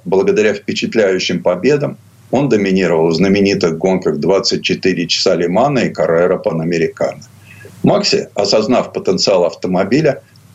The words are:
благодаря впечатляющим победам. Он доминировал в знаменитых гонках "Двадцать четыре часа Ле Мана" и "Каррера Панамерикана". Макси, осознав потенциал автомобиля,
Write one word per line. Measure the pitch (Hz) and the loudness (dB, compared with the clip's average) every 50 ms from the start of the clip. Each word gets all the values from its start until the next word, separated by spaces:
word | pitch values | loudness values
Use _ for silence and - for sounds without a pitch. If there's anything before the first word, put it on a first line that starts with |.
| - | -6
благодаря | 180 190 - 196 202 190 208 208 214 - | -2 0 2 2 2 2 2 2 0 0
впечатляющим | - - - 110 - - 110 - 110 101 95 95 90 - - 92 85 | -2 -6 -6 -4 -4 -4 -2 0 0 2 2 0 0 -2 -4 -4 -2
победам. | - 92 90 90 104 131 147 143 147 - - - - - - - - - | 0 -2 -2 0 0 0 0 2 0 -4 -8 -10 -20 -20 -20 -20 -10 -4
Он | 110 131 147 127 | -2 -2 0 2
доминировал | 113 104 98 95 92 95 92 82 85 80 82 | 2 2 2 2 2 2 2 2 2 2 2
в | 82 80 | 2 2
знаменитых | 80 95 98 98 98 98 101 98 - 92 82 80 | 2 2 2 2 2 2 2 0 0 0 -2 -2
гонках | 80 92 95 92 92 - - 76 | 0 0 0 0 0 0 -2 -2
"Двадцать | 73 76 85 98 95 95 - 95 - - | -2 0 0 0 2 0 -2 -4 -4 -2
четыре | - 90 - - 95 90 87 85 | -4 -4 0 0 -2 0 0 -2
часа | 82 - - - 98 87 | -4 -4 -2 0 0 0
Ле | 85 87 | 0 0
Мана" | 85 90 107 131 147 143 117 | 0 0 0 0 2 2 0
и | 92 85 | -2 -2
"Каррера | 78 - - 82 82 85 87 92 92 | -2 -2 0 0 2 2 2 2 0
Панамерикана". | - - 87 80 82 82 85 85 85 80 78 - - - - - - - - - - - - - - - - - - - | 0 -2 -4 -4 -2 -4 -2 -2 0 -2 -2 -2 -4 -6 -6 -6 -10 -18 -20 -20 -20 -20 -20 -20 -20 -20 -20 -16 -2 0
Макси, | - 190 202 - - - - - - - | 2 2 2 0 0 0 -2 -2 -4 -4
осознав | 101 101 104 - 110 107 131 120 98 85 - - | -4 -2 0 0 0 2 2 0 0 0 -2 -6
потенциал | 95 - 101 92 - - 123 98 90 87 | -6 -2 -2 -2 0 2 2 2 2 2
автомобиля, | 80 - - - 90 92 90 98 101 123 151 160 117 - - - _ _ - - - - | 0 -2 -6 -6 -2 -2 -2 0 0 0 2 2 0 -2 -2 -10 _ _ -20 -20 -8 -2